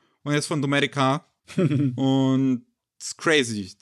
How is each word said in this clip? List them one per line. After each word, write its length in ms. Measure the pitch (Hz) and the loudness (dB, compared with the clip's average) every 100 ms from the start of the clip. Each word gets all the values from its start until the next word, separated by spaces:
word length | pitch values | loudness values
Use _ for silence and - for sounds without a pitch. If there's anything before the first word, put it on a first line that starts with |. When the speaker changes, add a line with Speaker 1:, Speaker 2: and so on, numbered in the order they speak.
| _ _ | _ _
Speaker 1:
und 100 | 143 | -4
jetzt 140 | 147 147 | -2 -2
von 160 | 160 | -2
Domerica. 640 | 139 143 143 139 131 143 - _ - | 0 0 0 0 0 0 -6 _ -8
Speaker 2:
<laughs> 80 | - 165 127 143 123 | -2 0 2 -2 0
Speaker 1:
Und 680 | 135 135 131 131 135 123 - _ _ _ | 0 2 2 2 0 -2 -6 _ _ _
es 100 | - | -16
ist 100 | - | -8
crazy. 560 | 170 156 120 107 92 - | 0 2 2 -4 -8 -10